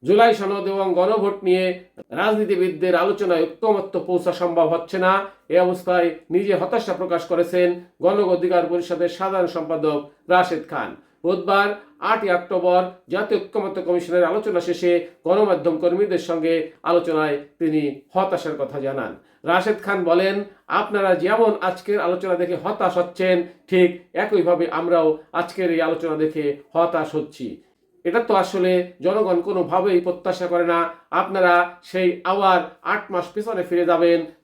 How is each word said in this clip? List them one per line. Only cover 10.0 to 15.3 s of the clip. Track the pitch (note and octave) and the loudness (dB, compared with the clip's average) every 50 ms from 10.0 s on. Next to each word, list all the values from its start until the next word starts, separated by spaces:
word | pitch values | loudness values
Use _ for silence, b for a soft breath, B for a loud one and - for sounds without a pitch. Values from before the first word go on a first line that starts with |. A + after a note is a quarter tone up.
| D3 B B B B - | -4 B B B B 2
রাশেদ | F3+ F3+ F3+ F3+ E3+ D#3 D#3 - | 4 4 4 2 0 -6 -6 -8
খান। | D#3+ C#3 A2+ F#2 - - b b b b b | -8 -8 -6 -8 -10 -16 b b b b b
বুধবার | E3 F#3+ F3+ F3 F3 G3 G3 G3+ G3+ G#3 - - _ _ _ | -2 -2 -2 0 0 2 2 2 2 -2 -6 -12 _ _ _
আটই | - F#3+ A3 A#3 G#3+ G3 | -2 -2 -2 -2 0 0
অক্টোবর | F3+ F3 F3 - G3 F#3 F3 F3+ F3+ F3+ F#3 F3+ - - _ _ | 0 0 -2 -2 -4 0 2 4 4 4 2 0 -6 -16 _ _
জাতীয় | D#3 F#3+ G#3+ G#3 A3 - | -4 -4 -2 -2 -2 -2
ঐক্যমত্য | - - - G#3+ G3 F#3+ - F#3+ F3 | -2 -2 -6 -4 -4 -4 -6 -6 -2
কমিশনের | D#3+ F3+ F3+ E3+ E3+ E3+ F3+ F3 | -2 -2 -2 0 0 2 2 2
আলোচনা | E3 F3+ G#3+ G#3+ A3 F#3+ F3 | 2 0 -2 -2 -2 -2 -2
শেষে | E3+ F3 E3+ E3+ F#3 F3 F3 F3 E3+ B B B _ | -2 -2 -4 0 2 2 2 2 0 B B B _
গণমাধ্যম | D#3+ | 0